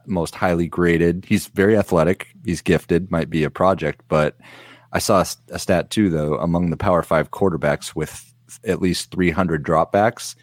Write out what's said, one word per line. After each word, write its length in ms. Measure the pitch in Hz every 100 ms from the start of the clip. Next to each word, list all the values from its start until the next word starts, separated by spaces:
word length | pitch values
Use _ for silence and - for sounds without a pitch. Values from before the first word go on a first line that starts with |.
| -
most 260 | 95 80
highly 320 | - 95 85 85
graded. 560 | - 87 82 85 87 -
He's 200 | 104 -
very 300 | - 98 110
athletic. 500 | 101 90 80 95 - - 110
He's 160 | 82
gifted, 500 | - 82 - 85 92
might 180 | 85 80
be 140 | 80
a 60 | 73
project. 500 | - 92 95 78 - _
But 280 | 78 76 - - - - - _
I 60 | 90
saw 220 | - 101
a 20 |
s-, 160 | 87 - _
a 100 | 87
stat, 320 | - 92 -
too, 180 | - 104
though. 260 | 80 76 73
Among 320 | 85 85 87
the 60 | 78
Power 260 | 98 87
Five 260 | 80 80 76
quarterbacks 640 | - 98 80 73 73 - -
with 380 | 76 - - _ _ - -
at 160 | 82
least 300 | 92 85 -
three 180 | 87 90
hundred 340 | 85 92 80
dropbacks, 720 | 71 80 82 101 107 - - -